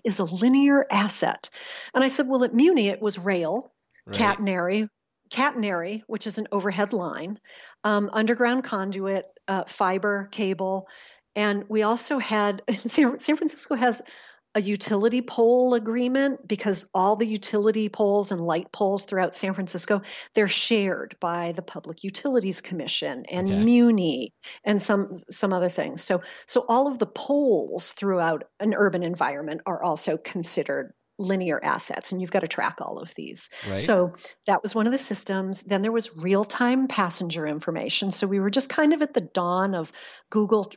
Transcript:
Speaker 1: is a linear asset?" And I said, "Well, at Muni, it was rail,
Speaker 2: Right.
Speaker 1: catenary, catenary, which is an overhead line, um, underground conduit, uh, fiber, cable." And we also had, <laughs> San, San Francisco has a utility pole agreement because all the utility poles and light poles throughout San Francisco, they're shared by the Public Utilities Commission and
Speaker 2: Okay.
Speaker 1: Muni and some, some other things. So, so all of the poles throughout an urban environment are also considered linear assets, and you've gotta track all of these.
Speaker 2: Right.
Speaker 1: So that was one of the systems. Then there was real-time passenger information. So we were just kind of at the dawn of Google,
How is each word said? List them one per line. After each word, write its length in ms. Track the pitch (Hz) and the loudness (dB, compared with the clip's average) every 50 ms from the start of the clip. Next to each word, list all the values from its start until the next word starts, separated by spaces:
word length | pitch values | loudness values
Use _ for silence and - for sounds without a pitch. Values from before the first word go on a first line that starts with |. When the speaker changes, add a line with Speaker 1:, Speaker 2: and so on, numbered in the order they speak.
| - | -4
Speaker 1:
is 160 | 220 185 - | -2 -2 -2
a 60 | 185 | -2
linear 600 | 160 185 180 226 254 262 277 277 285 277 277 - - | -2 0 2 4 6 6 6 6 6 6 6 4 4
asset?" 580 | - 202 208 208 - - 165 - - - - - - - - - - - - - - | 2 2 2 2 0 0 0 0 0 -4 -8 -12 -12 -14 -16 -16 -16 -16 -10 -2 2
And 100 | 254 269 | 2 2
I 60 | 262 | 2
said, 180 | 262 - 269 | 2 2 0
"Well, 160 | 254 269 247 247 | 2 2 2 2
at 100 | 240 247 | 4 4
Muni, 360 | 240 302 359 359 262 202 196 | 6 6 6 6 6 4 2
it 120 | 190 - | 0 0
was 160 | 214 208 196 | -2 -2 -2
rail, 560 | 185 175 202 190 175 165 156 190 254 - - _ _ _ _ _ _ - | -2 -2 0 0 0 0 0 -2 -4 -6 -8 _ _ _ _ _ _ -14
Speaker 2:
Right. 120 | - 202 196 | -6 -2 0
Speaker 1:
catenary, 720 | 220 202 196 - 208 196 185 180 175 180 196 214 214 208 _ _ _ _ _ _ _ - | 2 2 2 0 0 -2 0 0 0 0 0 0 -2 -4 _ _ _ _ _ _ _ -8
catenary, 720 | - 240 269 294 269 240 208 202 180 170 170 190 214 214 - | -2 0 0 0 0 0 -2 -2 -2 -2 -4 -6 -8 -10 -8
which 200 | - 220 208 - | -8 -8 -6 -6
is 120 | 220 - 214 | -6 -6 -6
an 80 | 214 - | -6 -4
overhead 400 | 202 202 180 208 175 196 208 202 | -4 -2 -2 -2 0 0 -2 0
line, 480 | 247 190 175 147 - - 160 190 214 - _ - - - - - - _ - | -2 -4 -4 -4 -6 -8 -8 -10 -10 -12 _ -20 -20 -20 -20 -20 -12 _ 0
um, 240 | 214 208 208 208 - | 2 2 2 0 0
underground 540 | - 220 220 226 240 233 240 240 247 262 254 | 0 0 2 2 2 2 2 2 2 0 -2
conduit, 640 | - 226 196 190 202 185 196 190 196 196 190 - - _ _ - | -4 -4 -4 -4 -4 -4 -4 -2 -2 -2 -2 -4 -8 _ _ -6
uh, 160 | - 190 185 - | -4 -4 -4 -4
fiber, 640 | - - - 202 185 190 190 185 208 202 196 196 202 - | -4 -2 0 0 2 2 0 0 0 -2 -2 -4 -8 -6
cable." 560 | 214 208 190 190 180 190 190 190 196 190 - - - - - - _ _ _ - | -4 -2 -2 -2 -2 -2 -2 -4 -4 -6 -10 -20 -20 -20 -20 -20 _ _ _ -4
And 300 | 208 208 208 202 202 - - | -2 0 0 0 -2 -2 -2
we 140 | 214 214 208 | 0 2 2
also 340 | 214 233 233 - - 294 | 2 2 0 -2 -2 -2
had, 460 | 254 - - 220 208 208 202 196 196 - | -2 -2 0 0 2 2 0 0 -2 -4
<laughs> 180 | - 208 - - | -4 -4 -4 -4
San, 320 | 233 - 311 285 233 277 - | -2 2 4 4 4 2 0
San 160 | - - 311 | 0 0 0
Francisco 380 | - 330 302 - - - - 285 | 0 0 -4 -4 -4 -6 -4 -2
has 260 | 220 247 240 220 - - - - - - - - _ _ _ - | 0 2 0 0 -2 -8 -18 -20 -20 -20 -20 -20 _ _ _ -2
a 40 | 214 | -2
utility 600 | 180 202 202 196 - - 214 196 214 233 240 254 | 0 0 -2 -2 -2 0 0 2 2 2 2 0
pole 540 | 240 - - 240 226 233 247 247 254 254 247 | -4 -2 0 4 4 6 6 6 4 4 2
agreement 720 | 233 214 226 226 247 247 254 254 269 277 277 254 - - | 2 0 0 -2 0 0 0 2 2 2 0 0 -4 -4
because 420 | - 214 196 - 214 190 - - _ - | -6 -4 -2 0 -2 -2 -2 -4 _ 0
all 200 | 185 185 202 214 | 2 4 4 4
the 120 | 208 233 | 2 0
utility 640 | 214 214 196 - - 220 208 202 220 208 220 214 202 | -2 -2 -4 -4 -2 0 2 2 2 2 2 0 -2
poles 420 | - - 214 202 202 208 202 - | 0 0 2 4 4 2 2 0
and 100 | 196 170 | -2 -4
light 300 | 170 170 160 175 - - | -2 0 -2 -2 -2 -6
poles 340 | - - 208 190 202 196 - | -4 0 0 0 0 0 -4
throughout 300 | - 196 185 185 165 - | -2 -2 0 0 0 -2
San 180 | - 202 190 190 | -2 -4 -4 -2
Francisco, 480 | 196 185 - - 170 - - 208 196 202 - - - - - - | -4 -4 -4 -2 -2 0 2 0 0 -2 -6 -14 -16 -10 -2 2
they're 140 | 220 208 | 2 2
shared 680 | 185 - - - - 233 208 196 185 175 - - - - - | 4 2 2 2 2 2 2 2 0 -2 -4 -6 -10 -10 -6
by 320 | 185 170 175 175 170 170 | -4 -2 -2 -2 -2 -4
the 100 | 170 185 | -4 -6
Public 420 | 175 - - - - 160 160 - - | -8 -10 -12 -12 -12 -12 -12 -10 -10
Utilities 560 | 196 196 - - 285 254 240 190 190 170 - | -8 -6 -4 -2 2 2 2 2 0 -2 -4
Commission 640 | - - 185 160 131 - - - 151 147 127 127 - - | -6 -6 -6 -6 -4 -4 -4 -4 -4 -4 -6 -8 -10 -8
and 220 | 180 180 185 196 | -4 -2 -2 0
Speaker 2:
Okay. 120 | 196 202 220 | 2 4 6
Speaker 1:
Muni 720 | 233 247 240 240 233 226 196 175 160 127 127 - - _ _ - - - - - | 6 8 8 8 6 6 4 2 0 0 -2 -4 -8 _ _ -20 -20 -14 -6 -2
and 180 | 208 208 196 | 0 0 2
some, 340 | - - 202 202 190 - 185 175 - - | 2 2 0 0 0 -2 -8 -12 -6 -4
some 240 | 180 - 214 196 185 | -2 0 0 0 0
other 160 | 180 180 175 | 2 0 0
things. 320 | - 180 - - - - | 0 -2 -6 -4 -4 -2
So, 220 | - - 185 175 - - - - - | -2 0 0 -2 -2 -6 -18 -14 -6
so 180 | - - 240 - | 0 0 0 2
all 200 | - 226 254 277 | 2 2 2 2
of 100 | 285 262 | 2 0
the 80 | 233 208 | -2 -4
poles 840 | - - - - - 285 285 285 254 196 151 104 69 - 180 - - | -4 -6 -8 -2 0 2 2 4 4 2 2 0 -2 -4 -4 -4 -4
throughout 540 | - - 202 196 185 175 165 165 160 143 - _ _ - | -4 -2 -2 0 0 2 2 0 0 -2 -6 _ _ -2
an 140 | 208 214 - | 0 0 2
urban 300 | - 202 190 170 175 175 | 4 4 2 2 0 -2
environment 580 | 170 180 165 131 135 143 143 160 147 156 - - | -2 -2 0 -2 -2 -2 -4 -6 -6 -8 -6 -6
are 160 | 190 170 - - | -6 -4 -2 0
also 340 | 170 151 151 - 185 156 | -2 0 0 0 -2 -2
considered 720 | 156 - - - 180 165 - - 165 143 - 139 139 127 - _ _ _ _ _ - | -4 -4 -8 -6 -4 -2 0 0 0 0 -2 -2 -4 -6 -8 _ _ _ _ _ -8
linear 400 | 190 185 196 190 185 165 147 - - | -4 -2 -2 -2 0 -2 -2 -2 -2
assets, 480 | 151 - - - - - - - - | -2 -2 -2 -2 -6 -6 -4 -4 -4
and 100 | 185 185 | -4 -4
you've 80 | 185 170 | -4 -2
gotta 180 | - 185 - | -2 -2 -2
track 300 | - - - - 175 165 - | -2 -4 -2 -4 -4 -4 -6
all 200 | - - - - | -10 -10 -10 -10
of 120 | 170 - - | -12 -14 -14
these. 340 | - 73 - - - - - - - - | -14 -14 -12 -12 -12 -12 -12 -14 -14 -10
Speaker 2:
Right. 160 | 202 190 190 - | -8 -6 -2 2
Speaker 1:
So 300 | 247 208 180 180 175 175 - - - - _ - | 2 4 4 2 0 -2 -10 -20 -20 -18 _ -2
that 160 | 202 190 - | 0 0 0
was 140 | - 208 - | 0 -2 0
one 100 | 226 214 | 0 0
of 60 | 240 | 0
the 80 | 262 269 | 0 0
systems. 640 | - - 208 - - - 190 190 190 190 196 - - | -2 -2 -4 -4 -4 -4 -4 -4 -4 -4 -6 -8 -4
Then 180 | 190 202 190 | -2 -2 0
there 100 | 202 226 | 0 0
was 240 | 226 233 220 - 165 | 0 -2 -2 -4 -8
real-time 720 | 160 160 185 196 196 214 208 - - 247 240 254 262 262 | -6 0 2 2 2 2 0 0 0 2 4 4 2 2
passenger 600 | 262 - 208 190 170 - - 185 170 160 170 151 | 0 0 0 0 0 0 -4 -4 -4 -4 -4 -4
information. 640 | 151 147 160 - - 170 - - 139 - - 202 196 | -4 -4 -4 -4 -4 -4 -4 -4 -2 -2 -2 -2 -2
So 160 | - - 208 | -2 -2 0
we 120 | 190 202 196 | 0 0 0
were 120 | 190 208 | 0 0
just 180 | 202 269 269 - | 0 0 -2 0
kind 240 | - - 302 302 330 | 0 2 4 4 4
of 80 | 294 | 2
at 140 | 302 294 - | 0 0 -2
the 60 | 226 | -4
dawn 520 | 165 - - 185 175 175 180 185 190 202 190 | -4 -2 -4 -2 -2 0 0 0 0 0 0
of 180 | 170 160 - - - - - - - _ - | -2 -4 -8 -10 -20 -20 -20 -20 -20 _ -4
Google, 420 | - 214 208 185 220 208 190 202 - | 0 0 2 4 2 2 0 -2 -6